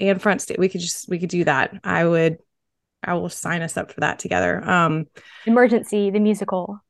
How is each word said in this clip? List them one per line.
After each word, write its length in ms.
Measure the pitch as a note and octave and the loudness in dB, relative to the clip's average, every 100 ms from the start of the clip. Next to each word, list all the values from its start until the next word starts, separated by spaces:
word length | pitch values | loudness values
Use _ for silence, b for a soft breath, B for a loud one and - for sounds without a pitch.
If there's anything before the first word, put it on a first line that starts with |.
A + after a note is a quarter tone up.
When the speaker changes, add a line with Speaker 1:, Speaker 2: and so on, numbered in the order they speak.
Speaker 1:
and 200 | G3 F#3+ | 0 2
front 200 | G#3 F3+ | 2 0
stage. 180 | - - | -2 0
We 100 | F#3 | 0
could 120 | F3+ | -2
just, 280 | F3 - - | -8 -8 -6
we 100 | F3 | -6
could 100 | F3 | -2
do 160 | F3 | 0
that. 300 | D#3+ C3+ - G3 | 0 2 0 -4
I 220 | F#3+ E3+ E3+ | -4 0 2
would, 320 | E3 E3 E3 _ _ _ _ _ _ | 2 2 -2 _ _ _ _ _ _
I 120 | - | -6
will 140 | F3 F3 | -4 -6
sign 340 | - - E3+ | -8 -6 -4
us 140 | E3 - | -4 -6
up 160 | - | -8
for 80 | - | -4
that 180 | D3+ - | -4 -4
together. 500 | - F3+ F2+ - D#3+ | -2 0 0 0 0
Um, 380 | F3+ E3 D#3+ D3 - B B | 2 2 0 -4 -12 B B
Speaker 2:
Emergency, 640 | A3+ A#3+ B3 A3+ - G#3 G3+ | 2 6 6 4 0 0 0
the 100 | G#3 | 2
musical. 600 | G#3 G3+ G3+ F#3 F3+ G#3 | 2 0 -2 -4 -6 -12